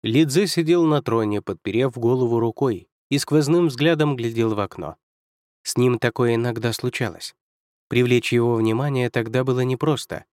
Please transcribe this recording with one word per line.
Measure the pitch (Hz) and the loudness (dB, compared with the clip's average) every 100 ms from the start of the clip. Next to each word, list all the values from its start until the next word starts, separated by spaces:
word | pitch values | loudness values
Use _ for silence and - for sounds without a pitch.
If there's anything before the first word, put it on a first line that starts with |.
Лидзе | 113 120 160 143 202 | 0 2 2 2 0
сидел | - 160 175 | 0 2 4
на | 165 147 | 4 2
троне, | 123 117 107 104 | 0 0 0 -2
подперев | - 92 104 104 131 123 | -4 -8 -4 0 -2 0
голову | 117 127 123 117 | 0 0 0 0
рукой, | 113 - 139 95 - _ _ | 0 0 -2 -2 -10 _ _
и | 139 | -4
сквозным | - 151 147 170 170 | 2 2 4 2 2
взглядом | 123 151 160 151 | 0 0 2 0
глядел | 131 117 113 113 | 0 -4 0 0
в | 104 | 0
окно. | 98 - 76 - _ _ _ _ _ _ | -4 -6 -12 -14 _ _ _ _ _ _
С | - - | -6 0
ним | 123 120 | 2 2
такое | 127 - 120 | -2 0 0
иногда | 117 117 117 117 | 0 -2 -2 -4
случалось. | 110 127 - 113 - - _ _ _ _ _ _ | -4 -6 -4 -6 -8 -18 _ _ _ _ _ _
Привлечь | 120 123 123 - | 0 4 2 2
его | 120 120 117 | 0 2 2
внимание | 113 113 143 135 120 | 2 0 -2 -2 -2
тогда | 123 113 123 | -2 -2 -2
было | 131 127 | 0 0
непросто. | 127 127 147 139 - - _ | -2 0 0 -2 -4 -12 _